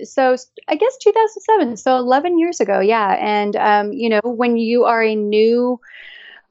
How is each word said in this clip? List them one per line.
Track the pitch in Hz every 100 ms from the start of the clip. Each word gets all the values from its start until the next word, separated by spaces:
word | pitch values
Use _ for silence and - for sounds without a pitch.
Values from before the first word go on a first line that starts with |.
so | 214 - 262
s-, | 254 - - -
I | 302
guess | 466 523
two | 415
thousand | 440 440 415
seven, | - 440 247 226
so | 262 254
eleven | 247 262 349 339
years | 339 339
ago, | 214 190
yeah. | 190 226 202 185
And, | 214 208 208 208
um, | 214 208 208
you | 208 233
know, | 214
when | 240 226 240 233
you | 226 240
are | 226 226
a | 220
new, | 214 208 214 226 240 247 247 - - - - - - -